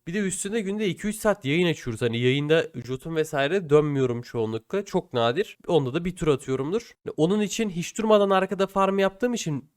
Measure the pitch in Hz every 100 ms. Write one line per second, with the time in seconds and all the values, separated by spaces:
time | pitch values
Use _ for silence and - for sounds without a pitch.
0 | - 202 190 - 202 226 190 208 208 -
1 | 208 208 214 196 131 160 180 151 - 110
2 | 123 117 127 139 147 165 - 131 123 131
3 | 165 160 156 147 139 196 160 147 151 139
4 | 127 120 120 120 110 110 - 190 208 185
5 | - 123 117 139 220 - - 165 131 151
6 | 175 175 151 131 - 131 139 220 - -
7 | - - 160 214 208 - 214 170 165 -
8 | 214 208 202 190 190 190 190 196 196 196
9 | 190 196 247 233 165 143 -